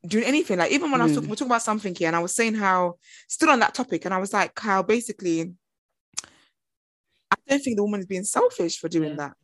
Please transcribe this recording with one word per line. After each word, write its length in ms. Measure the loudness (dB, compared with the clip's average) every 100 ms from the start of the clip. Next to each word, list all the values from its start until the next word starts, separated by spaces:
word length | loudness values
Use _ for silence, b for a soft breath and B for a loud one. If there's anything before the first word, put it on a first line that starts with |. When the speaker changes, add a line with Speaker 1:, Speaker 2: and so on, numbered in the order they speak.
| 0
Speaker 1:
doing 160 | 0
anything." 340 | 2 0 2 2
Like, 140 | 2
even 180 | 2 2
when 100 | 2
I 20 |
was 80 | 4
Speaker 2:
Mm. 40 | 2
Speaker 1:
talking, 140 | -2
we're 60 | -6
talking 160 | 0
about 100 | 0
something 320 | 0 -4 -4 -2
here, 120 | 0
and 80 | 0
I 40 |
was 140 | -2
saying 220 | 0 0 0
how, 400 | 2 2 2 -4 B B B
still 220 | 0 4
on 100 | 4
that 140 | 4 0
topic, 300 | -4 -4 -2
and 80 |
I 40 | -4
was 120 | -2
like, 240 | -2 -2 -4
how 260 | 0 0
basically, 680 | 2 0 -2 -6 -2 -2 -4 -10 _ _ _ _ _ -14 b b b _ _ _ _ _ _ _ _
I 40 | -2 0
don't 140 | -2
think 160 | 0 -2
the 60 |
woman 160 | 0 -2
is 60 | -4
being 180 | -6
selfish 560 | -2 2 0 2 -4 -4
for 100 | -2
doing 220 | -2 -2
Speaker 2:
Yeah. 40 | -6
Speaker 1:
that. 160 | -10 -12